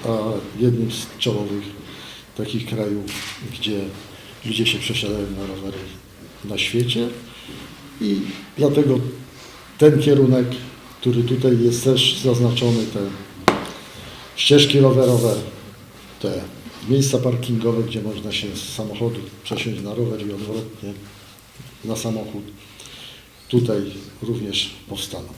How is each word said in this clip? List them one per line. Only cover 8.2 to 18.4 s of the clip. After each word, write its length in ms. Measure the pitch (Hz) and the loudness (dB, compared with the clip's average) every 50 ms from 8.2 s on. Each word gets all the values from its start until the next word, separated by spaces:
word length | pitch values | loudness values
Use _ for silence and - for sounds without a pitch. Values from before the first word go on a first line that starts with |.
| 98 - - - - - - - | -2 -6 -8 -10 -14 -14 -2 2
dlatego 420 | 143 143 143 147 143 131 131 120 - - - - - - - - - - - - - - - - | 2 4 4 4 4 4 4 2 0 -4 -8 -10 -14 -18 -18 -20 -20 -20 -20 -20 -20 -20 2 8
ten 220 | 151 151 143 - | 8 8 8 8
kierunek, 460 | 131 143 143 135 135 127 127 127 123 120 - - - - - - - - - - | 6 6 8 8 8 8 6 6 4 2 -2 -6 -10 -12 -16 -18 -20 -20 -18 -2
który 220 | - 127 120 120 120 | 0 2 4 4 4
tutaj 400 | 120 131 123 127 131 123 113 117 | 2 2 4 4 4 6 6 6
jest 200 | 120 117 120 - | 4 4 4 4
też 360 | 135 131 123 - - - - - | 4 4 6 4 2 2 2 2
zaznaczony, 600 | 131 120 120 120 120 120 - 123 120 117 113 110 104 - | 2 4 6 4 4 4 4 4 4 4 4 2 -2 -2
te 60 | 104 101 98 95 - - - - - - - - 98 95 - - - - - - - - - - - - - - | -4 -4 -4 -6 -10 -14 -16 -16 0 2 2 2 2 -4 -8 -12 -14 -16 -16 -18 -16 -16 -16 -16 -16 -18 -16 -6
ścieżki 440 | - - - 143 143 143 139 147 143 | -2 4 6 8 8 8 8 6 8
rowerowe, 560 | 135 131 123 127 131 123 123 113 113 113 104 101 - - - - - - - - - - - - - - - - | 8 8 8 8 6 6 6 4 4 2 2 0 -2 -8 -12 -14 -18 -18 -20 -20 -20 -20 -20 -20 -20 -20 -12 -6
te 220 | - 101 92 90 - - - - - - - - - 107 | -4 -4 -4 -4 -6 -8 -14 -16 -18 -16 -16 -12 -2 2
miejsca 280 | 127 139 135 - - 120 | 2 4 4 4 2 2
parkingowe, 680 | 120 127 123 120 - - 120 110 113 117 117 113 110 | 2 2 0 0 0 -2 -2 0 2 2 2 2 0
gdzie 180 | 101 113 110 | -2 -2 -4
można 300 | 101 107 107 101 104 107 | -4 -4 -6 -6 -6 -4
się 160 | 98 - | -4 -4